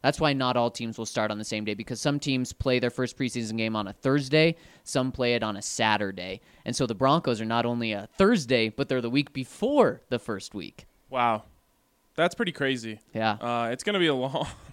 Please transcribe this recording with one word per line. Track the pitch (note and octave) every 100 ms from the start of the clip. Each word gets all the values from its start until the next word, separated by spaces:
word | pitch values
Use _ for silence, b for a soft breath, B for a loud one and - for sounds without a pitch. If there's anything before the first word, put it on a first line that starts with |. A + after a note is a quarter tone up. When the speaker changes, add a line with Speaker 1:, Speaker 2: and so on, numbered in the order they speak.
Speaker 1:
That's | C#3+ -
why | D#3
not | C#3 B2+ B2
all | A#2+
teams | - A#2 A2+
will | A2+
start | - G#2+
on | G#2
the |
same | G#2+ A2 G#2+
day, | G#2
because | A2 A#2+
some | D3+ C#3+
teams | D3 C3 B2+
play | - C3+ B2+
their | A#2+
first | - B2+ -
preseason | B2+ B2 A2 A2+
game | A2+ A2
on | G2
a |
Thursday, | - C3+ C#3+ C3 D#3 E3 D#3+ B B
some | B C#3 B2+
play | B2+ B2 A#2+
it |
on | A2 G2+
a |
Saturday. | - - A2 G#2+ G2 F#2+ F2+ F#2+ b b b
And | B2
so | B2+
the | G2+
Broncos | C3 D#3+ - A2
are | A2
not | A#2 A#2
only | A#2+ A2+
a | G2+ G#2 -
Thursday, | G3 A#3 A#2+ B2 A2+
but | A#2+ -
they're | C3
the | A#2
week | C3+ C#3+
before | C3 B2+ - A#3 D4 F3 - -
the | A#2+
first | - G2 - G2+
week. | C2 - - _ _
Speaker 2:
Wow. | C3 A#2+ A2 - _ _ _ _ _ _ -
That's | E3+
pretty | - F#3
crazy. | - C3+ B2+ A2+ G#2+ _
Speaker 1:
Yeah. | A2 A2
Speaker 2:
Uh, | G#2+ A#2+ A#2+ A#2
it's | B2
gonna | - G3+
be | E3
a | C3+
long | C3 C#3+ D3 - -